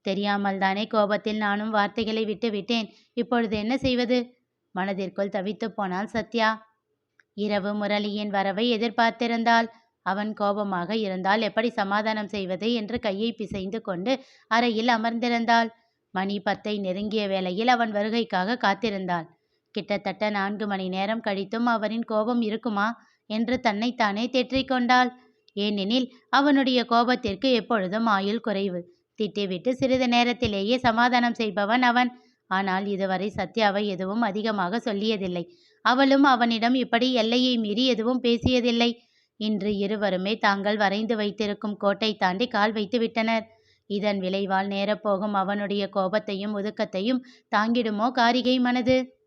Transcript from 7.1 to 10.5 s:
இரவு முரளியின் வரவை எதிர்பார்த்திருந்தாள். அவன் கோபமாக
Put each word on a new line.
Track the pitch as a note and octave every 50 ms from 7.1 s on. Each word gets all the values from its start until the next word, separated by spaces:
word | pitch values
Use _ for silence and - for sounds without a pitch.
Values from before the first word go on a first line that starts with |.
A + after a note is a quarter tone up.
| _ _ _ _ _
இரவு | - G3+ G#3 G#3 G3+ F3+ G#3 G#3
முரளியின் | G#3 G#3 G3+ G#3 G#3 G#3 G#3 G3+ G#3 G#3 G#3
வரவை | G3 G3+ F#3+ G3 F#3+ G3 A#3 B3 A#3+
எதிர்பார்த்திருந்தாள். | G#3+ A3+ A#3 G3+ - A#3 A3+ A3+ - A#3+ A#3 A#3 A3+ A3+ A#3 A#3 A3+ A#3 A3+ - - _ _ _ _
அவன் | _ F3+ F#3+ G3+ G#3 G#3+ G#3
கோபமாக | - G#3 G3+